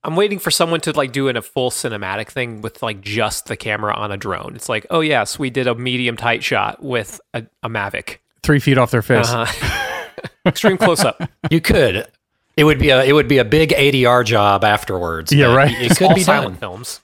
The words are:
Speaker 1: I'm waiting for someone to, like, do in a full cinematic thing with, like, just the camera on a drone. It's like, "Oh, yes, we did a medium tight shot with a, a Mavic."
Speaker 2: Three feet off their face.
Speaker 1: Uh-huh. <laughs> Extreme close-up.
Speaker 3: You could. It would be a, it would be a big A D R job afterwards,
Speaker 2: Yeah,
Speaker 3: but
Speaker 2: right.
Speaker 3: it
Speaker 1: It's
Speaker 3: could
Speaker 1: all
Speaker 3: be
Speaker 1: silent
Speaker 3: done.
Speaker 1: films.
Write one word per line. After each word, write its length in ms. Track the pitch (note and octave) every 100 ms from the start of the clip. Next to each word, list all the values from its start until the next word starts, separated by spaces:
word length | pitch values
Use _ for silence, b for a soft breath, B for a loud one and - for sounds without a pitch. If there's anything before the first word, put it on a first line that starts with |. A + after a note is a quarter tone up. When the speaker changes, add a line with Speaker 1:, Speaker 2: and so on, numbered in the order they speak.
Speaker 1:
I'm 120 | - E3
waiting 220 | G3+ G3
for 120 | F3
someone 300 | - E3+ E3
to, 100 | D#3+
like, 200 | D3+ C3+
do 140 | B2+ C3+
in 80 | A#2
a 40 |
full 280 | - - B2+
cinematic 580 | - B2 G#2+ F#2+ G2+ A2
thing 320 | - A#2+ A2
with, 220 | G#2+ -
like, 180 | A#2 G2+
just 440 | G2 G#2+ G#2+ - -
the 100 | A2
camera 380 | A2+ G#2 G#2+ G#2
on 160 | G#2
a 60 | G2
drone. 380 | G2+ F2+ - -
It's 120 | -
like, 180 | A2 -
"Oh, 100 | E3
yes, 400 | D#3 C3+ G#2 -
we 100 | C3+
did 160 | B2 B2
a 100 | A#2
medium 420 | B2+ B2 B2 A2+
tight 260 | A#2+ A#2
shot 400 | - A2+ G#2 -
with 380 | C#3 B2 G#2 - _
a, 120 | - A2+ _
a 60 | A2+
Mavic." 480 | A2 G2+ - - - _ _
Speaker 2:
Three 180 | - C#3+
feet 180 | C#3+ C3
off 140 | B2
their 100 | B2
face. 280 | - A#2+ A#2
Speaker 1:
Uh-huh. 920 | A#2+ A2+ - - - - - - - -
<laughs> 120 | _ F#3
Extreme 320 | - A3 F#3+
close-up. 460 | A3 D3+ B2 - E3+ _ D3+
Speaker 3:
You 120 | D#3+
could. 440 | - G3+ B2+ F#2+ - _ _ _ _ -
It 80 | D3+
would 140 | D3
be 100 | D3
a, 140 | C3
it 100 | C3+
would 140 | D3+ B2
be 80 | C#3
a 80 | A2+
big 260 | D3 D#3+
A 180 | - C#3
D 140 | C#3 B2
R 180 | B2
job 400 | A2 A2+ G#2 G2
afterwards, 680 | G#2+ G#2 - F#2 F2 E2 D#2+
Speaker 2:
Yeah, 160 | C#3+ C3
Speaker 3:
but 80 | B2+
Speaker 2:
right. 160 | C#3
Speaker 3:
it 200 | A#2 A#2+
Speaker 1:
It's 60 | -
Speaker 3:
could 100 | F#3
Speaker 1:
all 60 | E3+
Speaker 3:
be 60 |
Speaker 1:
silent 380 | F3 D3 C3 F2
Speaker 3:
done. 0 |
Speaker 1:
films. 420 | G2+ F#2 B2 -